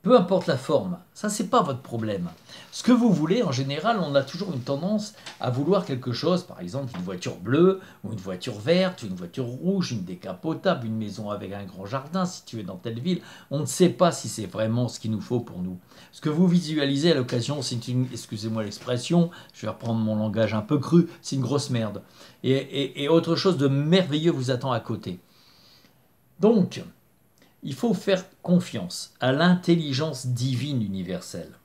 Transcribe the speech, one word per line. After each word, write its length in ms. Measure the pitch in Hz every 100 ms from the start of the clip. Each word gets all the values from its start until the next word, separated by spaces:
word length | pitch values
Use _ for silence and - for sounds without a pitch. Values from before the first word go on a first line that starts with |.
Peu 160 | 190 247
importe 300 | 175 190 175
la 80 | 131
forme, 420 | - 147 - 170 -
ça 140 | - 208
c'est 180 | 208 185
pas 160 | 254
votre 160 | 143 123
problème. 500 | - 117 107 98 85 - - - -
Ce 100 | -
que 80 | -
vous 220 | 240 233
voulez, 320 | 156 156 240
en 80 | 185
général, 480 | 123 135 143 208 220
on 160 | 156 139
a 80 |
toujours 280 | 127 170 196
une 100 | 135
tendance 520 | 127 139 180 214 - - - -
à 100 | 123
vouloir 340 | 123 147 196
quelque 260 | 180 127 123
chose, 320 | 113 160 180
par 160 | - -
exemple 340 | 87 123 135 90
une 80 |
voiture 320 | 90 92 - -
bleue, 440 | 95 143 180 190 - -
ou 80 | 101
une 80 | 107
voiture 400 | 98 90 - 104
verte, 460 | 113 180 185 180
une 100 | 107
voiture 320 | 90 87 - 120
rouge, 460 | 127 170 196 -
une 120 | 113
décapotable, 840 | 87 87 98 92 160 156 185 151 113
une 80 | 110
maison 340 | 104 95 104
avec 220 | 101 98
un 100 | 101
grand 240 | 98 90 98
jardin, 400 | 135 143 185 180
si 180 | -
tu 140 | - 113
es 60 |
dans 140 | 92 92
telle 200 | 120 117
ville. 220 | 156 175 - - -
On 80 | 143
ne 40 |
sait 260 | 131 - 175
pas 200 | - 175
si 180 | - 117
c'est 180 | - 95
vraiment 420 | 107 110 117 120
ce 100 | -
qu'il 140 | 113
nous 80 | 107
faut 180 | - 123
pour 220 | - 90
nous. 180 | 90 90 _ - -
Ce 100 | -
que 100 | 156
vous 180 | 151 185
visualisez 640 | 175 156 156 139 139 170
à 20 |
l'occasion, 480 | 147 123 123 120 143
c'est 240 | 120 120 127
une, 220 | 123 127
excusez-moi 540 | 117 - 110 110 110
l'expression, 680 | 104 - - 123 - 170 170 - -
je 120 | - 107
vais 20 |
reprendre 320 | 98 117 113
mon 160 | 110 107
langage 360 | 107 104 107
un 100 | 107
peu 180 | 104 147
cru, 260 | - 170 - -
c'est 160 | - 135
une 60 |
grosse 280 | 123 143 -
merde. 320 | 120 107 101 - - - _
Et, 80 | 123
et, 540 | 135 127 139 135 -
et 40 | 143
autre 280 | 165 165 156
chose 200 | 196 151
de 120 | 139
merveilleux 640 | 139 147 185 180 151 165
vous 180 | 135 127
attend 220 | 123 131
à 80 | 113
côté. 400 | - 110 101 90 _ _ _ _ _ _ _ _ _ _ _ -
Donc, 420 | 208 226 - - - - _ _ _ _ _ _
il 120 | -
faut 200 | 131 240
faire 300 | 185 - 185 - _
confiance 720 | - 180 - 113 90 - - _
à 120 | 127
l'intelligence 920 | 139 175 180 175 170 151 131 156 131 127
divine 560 | 117 131 120 143 135
universelle. 760 | 101 95 87 87 - 107 80 -